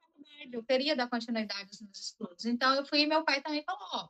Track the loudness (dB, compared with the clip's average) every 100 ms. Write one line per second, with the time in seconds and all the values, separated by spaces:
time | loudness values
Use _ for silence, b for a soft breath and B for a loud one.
0 | _ _ -20 -18 -8 -6 2 2 4 2
1 | 2 -2 0 -2 -2 -6 -10 -14 -16 -12
2 | -12 -10 -12 -6 -2 2 4 4 2 2
3 | 4 4 2 0 -2 -4 -4 -6 -6 -8
4 | -8